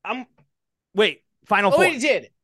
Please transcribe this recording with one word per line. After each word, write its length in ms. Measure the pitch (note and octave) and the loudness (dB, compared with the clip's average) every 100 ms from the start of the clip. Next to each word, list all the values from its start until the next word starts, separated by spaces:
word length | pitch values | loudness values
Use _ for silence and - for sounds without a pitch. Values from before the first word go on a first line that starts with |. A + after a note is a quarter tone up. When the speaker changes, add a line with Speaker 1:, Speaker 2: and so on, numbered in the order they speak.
Speaker 1:
I'm, 220 | F#3 B3+ A#3+ _ _ _ _ _ _ | -8 -10 -10 _ _ _ _ _ _
wait, 280 | F#3+ G#3 C#3 _ _ | -2 -2 -2 _ _
final 260 | _ G3+ G3+ | _ 0 2
Speaker 2:
Oh, 40 | D4 | 2
Speaker 1:
four. 40 | |
Speaker 2:
wait, 100 | F#4 | 2
he 40 | C#4 | 0
did. 300 | C#4+ G3+ - _ | -2 -2 -6 _